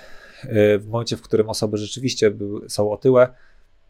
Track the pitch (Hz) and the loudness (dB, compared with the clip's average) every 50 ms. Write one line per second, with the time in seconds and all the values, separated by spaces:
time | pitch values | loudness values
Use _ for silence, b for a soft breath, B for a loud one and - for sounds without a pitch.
0 | B B B B B B B B B 131 117 107 104 104 104 101 104 107 107 117 | B B B B B B B B B -4 0 2 4 4 4 2 0 -4 -6 -6
1 | 117 - 120 110 - - - 110 107 110 110 - - 107 104 104 107 101 - 120 | -4 -4 -6 -8 -6 -2 0 0 0 0 -2 -4 -4 -4 -4 -4 -6 -6 -8 -6
2 | 131 127 - - - 107 101 104 104 101 101 107 - - - - 107 104 104 101 | -6 -4 -2 2 2 0 0 0 -8 -8 -10 -10 -12 -10 -4 -2 -2 -2 -2 0
3 | - 135 131 123 123 127 b b b b b b b b b _ _ _ | 2 4 6 6 4 4 b b b b b b b b b _ _ _